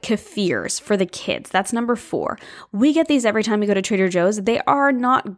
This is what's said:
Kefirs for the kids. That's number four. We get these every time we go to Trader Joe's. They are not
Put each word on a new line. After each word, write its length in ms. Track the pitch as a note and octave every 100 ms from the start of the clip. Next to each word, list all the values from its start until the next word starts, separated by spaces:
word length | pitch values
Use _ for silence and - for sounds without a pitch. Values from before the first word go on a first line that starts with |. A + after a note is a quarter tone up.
Kefirs 800 | - G#3 - - F#3 A2 - -
for 160 | - G3+
the 80 | F#3
kids. 440 | - - - -
That's 240 | F#3 G3
number 220 | A#3 A#3 A#3+
four. 420 | - C#3+ D2+ - - - -
We 200 | G3 C#4
get 140 | D4+ D#4
these 180 | C#4+ A3+
every 160 | G#3+
time 200 | G#3+ G#3
we 40 | G#3
go 80 |
to 80 | G3
Trader 280 | F#3+ G3 F#3+
Joe's. 340 | F3+ F3+ G#3+
They 160 | G3 A#3 -
are 240 | C#4 C#4
not 340 | B3+ B3 C4 -